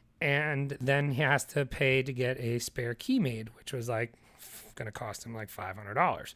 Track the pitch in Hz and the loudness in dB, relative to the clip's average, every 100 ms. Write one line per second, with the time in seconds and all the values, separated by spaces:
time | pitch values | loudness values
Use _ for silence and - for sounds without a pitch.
0 | _ - 143 143 151 139 139 139 127 139 | _ -2 2 2 2 0 -2 -2 2 4
1 | 143 127 143 143 - 147 135 - 135 131 | 4 2 4 4 2 0 0 2 4 4
2 | 131 123 127 127 117 120 - - 120 120 | 2 0 0 0 0 -2 -2 -4 -4 -4
3 | - 262 143 110 110 - - 131 117 113 | 0 2 2 0 -8 -12 -8 -6 -2 -2
4 | 117 - - - - - - - 110 - | -2 -6 -20 -20 -18 -18 -16 -10 -10 -8
5 | 110 98 117 113 107 - 92 95 101 120 | -8 -8 -10 -8 -8 -8 -8 -8 -4 2
6 | 175 90 - | 2 0 -6